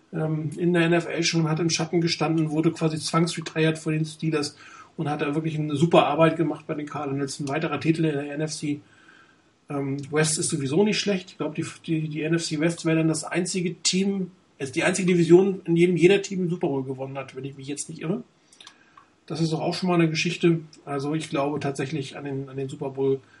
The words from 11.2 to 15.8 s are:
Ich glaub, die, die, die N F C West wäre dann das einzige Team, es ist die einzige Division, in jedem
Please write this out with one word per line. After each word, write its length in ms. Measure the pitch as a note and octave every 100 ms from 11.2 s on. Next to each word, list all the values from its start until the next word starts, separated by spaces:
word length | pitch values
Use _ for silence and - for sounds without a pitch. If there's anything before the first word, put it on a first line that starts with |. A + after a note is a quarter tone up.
| -
Ich 60 | -
glaub, 180 | D3+ E3
die, 100 | D#3+ - -
die, 220 | D#3+ D#3
die 140 | D3+
N 140 | D#3 E3
F 100 | -
C 160 | D3+
West 240 | E3 - E3
wäre 120 | D#3+
dann 120 | D#3+
das 160 | D#3 -
einzige 500 | E3+ F3+ F#3+ F3 E3
Team, 500 | - F#3 G3 G3 F3+ - _ -
es 120 | C3+
ist 60 | E3
die 80 |
einzige 300 | F#3+ F#3+ F3+
Division, 480 | F3 D#3+ F3 G3 F#3 -
in 100 |
jedem 220 | E3+